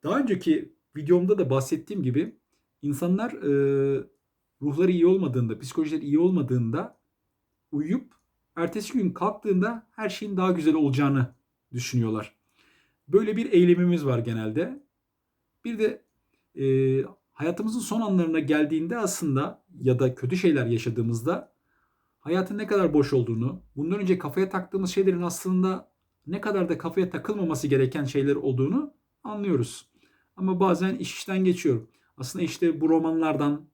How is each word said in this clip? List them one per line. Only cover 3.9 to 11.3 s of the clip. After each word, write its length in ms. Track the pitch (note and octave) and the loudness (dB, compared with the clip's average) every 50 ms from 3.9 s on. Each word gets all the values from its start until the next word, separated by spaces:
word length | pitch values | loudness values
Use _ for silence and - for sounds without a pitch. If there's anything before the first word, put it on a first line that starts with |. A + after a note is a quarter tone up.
| C#3 C3+ - - _ _ _ _ _ _ _ _ _ _ C#3 | 0 -2 -4 -8 _ _ _ _ _ _ _ _ _ _ -6
ruhları 280 | D3 C#3 D3 F3+ F3+ | -4 0 2 2 2
iyi 160 | F3+ F3 E3 | 4 4 6
olmadığında, 520 | F3+ F#3 F#3+ F#3 D3 A#2+ C3 A#2+ A2 A2 - | 6 6 4 2 0 0 0 0 -2 -2 -6
psikolojileri 460 | - C3 - - D#3 D3+ D#3 D#3 C#3+ | -8 -8 -4 -4 -2 -2 -2 -4 -4
iyi 140 | C#3+ C#3+ D#3 | 0 2 4
olmadığında 840 | E3+ F#3 F#3+ E3+ C3+ A#2+ B2+ B2+ A#2+ A2+ A#2 D3+ G3+ A#3+ - _ _ _ _ _ _ _ _ _ _ _ _ _ _ _ | 4 4 4 2 0 2 0 0 0 0 -2 -4 -6 -8 -12 _ _ _ _ _ _ _ _ _ _ _ _ _ _ _
uyuyup 440 | - C#3+ D3+ D#3 G3 C4 - - _ _ _ _ _ _ _ _ _ | -6 -6 -2 -2 -2 -4 -4 -8 _ _ _ _ _ _ _ _ _
ertesi 360 | E3+ E3 E3+ - G#3+ G#3 - - | -4 -4 -4 -4 -6 -8 -2 -2
gün 180 | B3+ G3+ F3 | 0 0 0
kalktığında 760 | - - F3 G#3 G#3+ - _ G#3+ G3 F#3 F#3 A3 A#3+ A#3 - _ | -2 0 -2 -2 -2 -2 _ 0 2 2 2 0 -2 -6 -12 _
her 180 | _ - A3 G#3 | _ -6 -6 -6
şeyin 280 | F#3 - G#3+ G#3 G3 | -6 -6 -8 -6 -2
daha 160 | F3+ F#3 F#3+ F#3 | 0 2 2 2
güzel 220 | F3 D3+ D#3 D3+ | 4 4 2 4
olacağını 600 | D#3 D3+ C#3+ C3 C3 D3 C#3 C#3 C3+ B2+ B2 | 4 2 2 2 2 2 2 2 2 0 -2